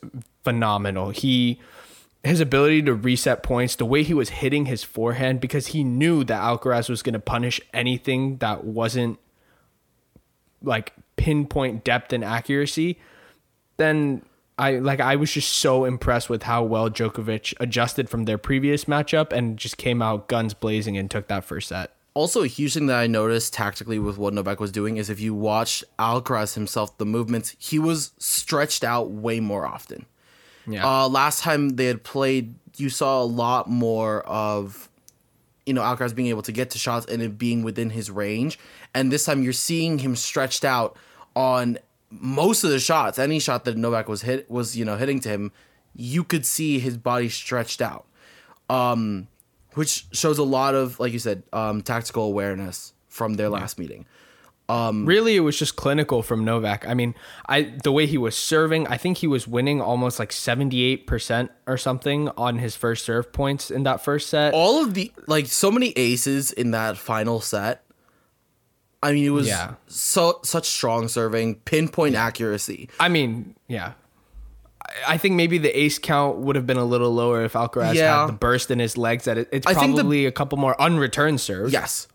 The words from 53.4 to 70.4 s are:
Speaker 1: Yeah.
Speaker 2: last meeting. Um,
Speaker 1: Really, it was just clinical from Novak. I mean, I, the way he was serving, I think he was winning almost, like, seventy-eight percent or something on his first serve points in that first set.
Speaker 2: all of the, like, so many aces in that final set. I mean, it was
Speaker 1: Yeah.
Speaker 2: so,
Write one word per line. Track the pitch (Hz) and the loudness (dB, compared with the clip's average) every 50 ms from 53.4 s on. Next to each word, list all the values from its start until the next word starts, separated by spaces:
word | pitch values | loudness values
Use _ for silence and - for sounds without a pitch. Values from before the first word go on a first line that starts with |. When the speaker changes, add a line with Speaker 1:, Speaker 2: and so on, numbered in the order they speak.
| 107 | -2
Speaker 1:
Yeah. | 104 104 | -2 -2
Speaker 2:
last | 98 98 - - - | -4 -6 -8 -10 -10
meeting. | 85 69 55 - - - _ _ - - - _ _ - _ _ _ - | -10 -12 -12 -14 -18 -20 _ _ -20 -20 -20 _ _ -20 _ _ _ -4
Um, | 117 117 117 113 107 107 104 | -2 0 0 0 0 0 2
Speaker 1:
Really, | 160 180 214 226 226 214 | 4 4 4 6 6 4
it | 190 | 4
was | 165 147 147 - | 4 2 2 0
just | 156 - - | -2 -4 -4
clinical | - - 139 143 156 147 - 131 117 110 | -2 0 0 2 2 2 2 2 0 0
from | - 120 110 110 | 0 0 0 0
Novak. | 113 117 117 110 104 104 101 - - | 2 0 0 0 0 -2 -2 -2 -2
I | 123 | -2
mean, | 123 120 120 117 - - - - - - - | 0 0 -2 -4 -6 -14 -20 -20 -12 -4 0
I, | 135 147 151 147 - 135 - | 2 2 2 0 -4 -6 -2
the | 147 | 0
way | 135 147 156 143 | 2 2 2 2
he | 151 135 | 2 0
was | 120 110 - | 0 -2 -2
serving, | - - - 156 156 160 156 160 160 151 - | -4 -2 0 2 2 4 4 2 0 0 0
I | 120 - | -2 -2
think | - 185 180 - | 0 -2 -2 0
he | - 160 | 0 0
was | 139 123 - 113 | 0 0 -2 -2
winning | 117 120 127 143 147 139 | -2 0 0 2 0 0
almost, | 120 101 123 123 123 123 117 - | 0 0 0 0 0 -2 -2 -2
like, | 113 - | -6 -6
seventy-eight | - - - 127 120 127 139 135 127 123 123 127 131 131 - - | -6 -6 -2 -2 0 0 0 0 0 2 2 2 0 0 -2 -4
percent | 123 113 - - 120 117 123 120 - _ - - | -4 -4 -2 -2 -2 -2 -2 -2 -6 _ -6 -4
or | 131 127 | -4 -2
something | - 131 127 127 - 147 143 147 151 147 - - | -2 -2 -4 -2 -2 -2 -2 0 -2 -4 -4 -2
on | 117 123 117 117 | -2 -2 -2 -2
his | 123 113 - | -4 -4 -6
first | - - 117 117 113 - | -4 -2 -2 -2 -2 -2
serve | - 113 120 120 - | -2 -2 -2 -2 -4
points | - - 143 139 139 139 - - | -4 -2 -2 -2 -2 -2 -4 -6
in | - 131 139 | -4 -2 0
that | 135 127 - - | 0 0 0 0
first | 143 143 147 - - | -2 -2 -2 -2 -2
set. | - 151 147 147 139 | 0 2 2 4 4
Speaker 2:
all | 160 165 202 254 311 311 | 6 6 6 6 4 4
of | 233 185 | 0 0
the, | 196 180 - - - - - | -2 -4 -6 -8 -8 -2 0
like, | 156 156 143 | 2 2 2
so | 120 - - - 196 | 2 0 2 4 4
many | 214 247 254 240 - | 4 4 2 2 2
aces | 127 127 120 123 123 - 135 139 139 139 - | 2 2 2 2 2 0 0 0 0 0 -2
in | - - 123 120 | -2 -2 0 0
that | 113 113 110 110 101 104 | 0 0 0 -2 -4 -4
final | - - 113 110 110 117 117 113 | -4 -2 -2 0 0 0 0 -2
set. | - - - 104 101 110 131 - _ _ _ _ _ _ _ _ _ _ _ _ _ _ _ _ _ _ _ _ _ _ _ _ | -2 -2 -4 -2 -2 -2 -4 -4 _ _ _ _ _ _ _ _ _ _ _ _ _ _ _ _ _ _ _ _ _ _ _ _
I | - 147 147 | 0 0 2
mean, | 147 143 | 2 2
it | 143 | 2
was | 143 143 139 117 | 2 2 2 2
Speaker 1:
Yeah. | 98 87 85 101 120 - _ - | 0 0 -2 -4 -8 -14 _ -14
Speaker 2:
so, | - - - - - 196 170 170 185 - | -8 -6 -2 0 2 4 4 4 2 0